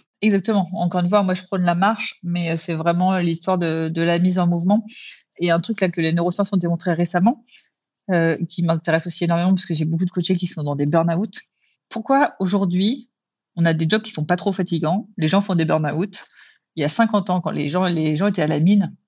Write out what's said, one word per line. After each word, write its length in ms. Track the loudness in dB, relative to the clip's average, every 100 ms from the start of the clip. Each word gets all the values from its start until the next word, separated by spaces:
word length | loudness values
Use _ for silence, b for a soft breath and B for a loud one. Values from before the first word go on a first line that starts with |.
| _ _
Exactement. 480 | 0 0 2 0 -2
Encore 300 | -2 -2 0
une 80 | 2
fois, 120 | 2
moi, 120 | 2
je 100 | -2
prône 200 | -2 0
la 120 | 0 2
marche, 420 | 2 0 -6 -8
mais, 280 | -6 -4 -2
euh, 40 | -4
c'est 200 | -4 -2
vraiment 420 | 0 2 2 2
l'histoire 400 | 0 0 0 0
de, 320 | 0 0 -2
de 80 | 0
la 180 | 2 2
mise 200 | 2 2
en 80 | 2
mouvement. 380 | 2 2 2 0 B B B _ -4
Et 140 | 2
un 80 | 2
truc 220 | 0 -2
là 80 | 0
que 100 | 0
les 140 | 0
neurosciences 400 | 2 0 0 -2
ont 40 | 0
démontré 360 | 0 -2 -2
récemment, 500 | 0 0 2 2 0 b b b _ _ _ -2
euh, 280 | 0 2 0 -4
qui 160 | -2
m'intéresse 420 | 0 0 0 -2 -2
aussi 200 | -4 0
énormément 280 | 0 2
parce 120 | 0 0
que 80 |
j'ai 100 | -2
beaucoup 220 | -2 0 -2
de 60 |
coachés 260 | -2 -2 -2
qui 100 | -2
sont 160 | -4
dans 140 | -4 -2
des 80 | 2
burn-out. 560 | 2 2 0 -4 -8 -20 _ _ _ _
Pourquoi 460 | -12 0 2 2 0
aujourd'hui, 720 | -2 0 0 2 0 -2 -8 _ _ _ _ 0
on 80 |
a 100 | 0
des 120 | 2 0
jobs 140 | 0
qui 100 | -2
sont 140 | -8 -4
pas 120 | -2
trop 140 | -2
fatigants, 560 | -2 -2 -2 0 -2 -4 -4
les 100 | 0
gens 120 | 0
font 120 | 2
des 120 | 0 2
burn-out ? 600 | 0 0 -4 -6 -8 -20 b b b _ -4
Il 60 |
y 20 |
a 60 | -2
cinquante 400 | 0 0 0 0
ans, 120 | -2
quand 100 | -2
les 180 | -4 -4
gens, 160 | -2 -2
les 300 | 0 -2 0
gens 120 | 0
étaient 140 | 0
à 60 | 0
la 120 | 2
mine, 360 | 4 2 0 -6